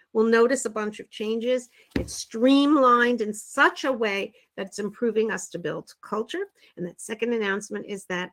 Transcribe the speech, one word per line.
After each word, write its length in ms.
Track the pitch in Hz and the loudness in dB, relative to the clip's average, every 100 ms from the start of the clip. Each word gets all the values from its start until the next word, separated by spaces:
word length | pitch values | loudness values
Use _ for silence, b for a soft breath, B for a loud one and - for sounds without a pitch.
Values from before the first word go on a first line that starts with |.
| b | b
will 100 | 220 | 0
notice 420 | 226 226 233 262 233 | 4 6 4 2 -2
a 40 | |
bunch 300 | 220 214 214 | -4 -6 -8
of 100 | - | -14
changes. 600 | - 214 226 240 254 240 b b - | -8 -4 -2 -2 -2 -4 b b -6
It's 180 | - | -6
streamlined 1080 | - - 226 254 277 285 302 254 240 240 240 | -10 -10 2 6 6 6 6 6 6 4 0
in 120 | 214 | -2
such 520 | 208 - - 320 349 285 | -6 -4 2 2 2 -4
a 60 | |
way 420 | 240 220 196 208 b b - | -2 -2 -2 -6 b b -10
that 120 | 196 | -10
it's 120 | - | -6
improving 520 | 202 208 240 214 220 | -8 -2 -2 0 0
us 180 | 180 - | -2 -8
to 100 | 175 | -8
build 340 | 156 160 - - | -6 -8 -12 -18
culture. 440 | - 208 233 339 403 _ b - | -8 -6 -4 -6 -8 _ b -12
And 100 | 175 | -10
that 140 | - | -10
second 320 | - 220 233 | -10 -6 -2
announcement 520 | 233 202 196 202 208 - | 0 -2 -4 -6 -10 -10
is 180 | 196 - | -10 -6
that 260 | 180 185 | -6 -6